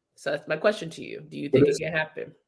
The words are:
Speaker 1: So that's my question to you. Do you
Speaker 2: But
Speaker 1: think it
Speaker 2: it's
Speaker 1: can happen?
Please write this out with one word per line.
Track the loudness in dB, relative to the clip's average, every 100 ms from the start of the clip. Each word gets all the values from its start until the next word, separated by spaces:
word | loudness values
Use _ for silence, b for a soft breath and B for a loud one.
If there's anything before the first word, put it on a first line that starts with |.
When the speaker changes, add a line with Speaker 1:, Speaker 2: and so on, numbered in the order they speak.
| _ _
Speaker 1:
So | -6
that's | -6 -4
my | 0
question | 2 0 -6
to | -10
you. | -12 -12 -12
Do | -10
you | 2
Speaker 2:
But | 6
Speaker 1:
think | 6
it |
Speaker 2:
it's | 4
Speaker 1:
can | -2
happen? | -4 -4 -8 -12 -16